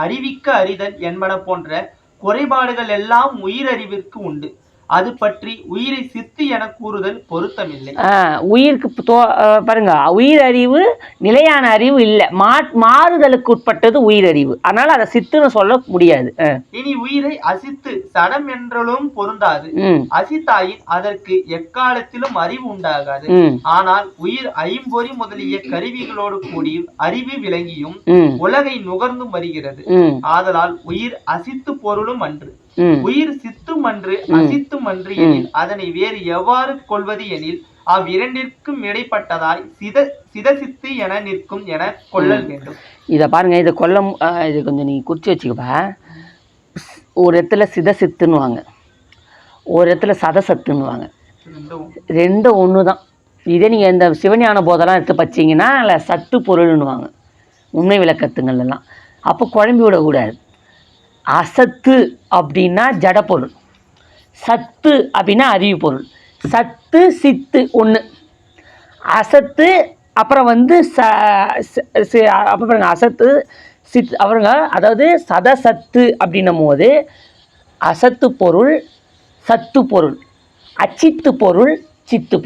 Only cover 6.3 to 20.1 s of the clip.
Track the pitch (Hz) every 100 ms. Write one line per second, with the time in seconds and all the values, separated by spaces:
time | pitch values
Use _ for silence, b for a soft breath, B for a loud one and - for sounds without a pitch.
6.3 | - 285 233 220 - 214 202 190 233 -
7.3 | 165 190 220 185 139 131 139 180 196 175
8.3 | 151 180 226 285 277 247 - 233 233 233
9.3 | - 214 214 226 226 208 151 143 185 262
10.3 | 302 262 247 247 277 403 466 B - 196
11.3 | 247 311 294 254 214 247 277 220 214 175
12.3 | 185 202 269 - 233 226 262 339 349 285
13.3 | 254 247 233 - 220 226 277 220 214 185
14.3 | 147 139 127 175 208 285 285 214 240 180
15.3 | 302 285 220 196 240 254 180 170 143 123
16.3 | - 160 135 - 220 269 277 240 285 277
17.3 | 302 160 190 277 277 277 226 - 180 175
18.3 | 277 285 247 240 240 233 262 285 - 202
19.3 | 220 196 147 156 170 190 160 131